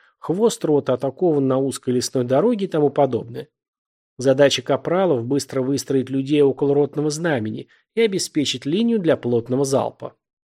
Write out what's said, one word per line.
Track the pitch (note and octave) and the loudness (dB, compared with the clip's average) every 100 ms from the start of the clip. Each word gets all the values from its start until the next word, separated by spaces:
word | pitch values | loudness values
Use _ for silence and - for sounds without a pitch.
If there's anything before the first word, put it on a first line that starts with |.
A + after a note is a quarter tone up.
| _ _ | _ _
хвост | - F3 A3+ - D#3 | -6 0 0 0 0
роты | D3 C#3 | 0 2
атакован | B2 C#3 - F3+ D3 C3+ | -2 -2 -2 0 2 2
на | C3 | 0
узкой | C3+ B2+ - | -2 -4 -2
лесной | B2 - C3+ | -2 0 -2
дороге | B2 C3 G#3+ A3+ F#3+ | 0 2 2 0 -2
и | |
тому | D#3+ D3 | 0 0
подобное. | D3 C#3 A#2 A2+ B2+ C3+ _ _ _ _ _ _ - | 2 0 0 -6 -14 -16 _ _ _ _ _ _ -2
Задача | B2+ C3 C#3 - | 2 4 4 2
капралов — | A#2+ C3 D3+ F3 F#3+ C3 A#2 | -2 -2 -2 0 0 0 0
быстро | C#3+ - C3 | -4 -2 -4
выстроить | B2+ C#3 - C3+ B2 | -2 -2 -2 -2 -2
людей | C3+ C3+ D3 | -4 0 2
около | C#3 C3 C#3+ | 2 2 0
ротного | C#3+ C#3+ D3 D3+ | 2 0 -2 -4
знамени | D3+ E3+ C3+ G#2+ A#2+ C#3 _ _ | -2 -2 -2 -2 -8 -12 _ _
и | - | 0
обеспечить | A3+ F#3+ - D#3 C3+ B2+ C#3 | 0 0 -4 -2 -2 -4 -4
линию | F3+ A#3 A3+ | 0 0 0
для | E3 B2+ | 2 0
плотного | A#2+ A#2+ A#2 B2+ | 0 -2 0 -2
залпа. | C3+ C3+ A2+ - - _ _ _ _ | 0 0 -2 -6 -16 _ _ _ _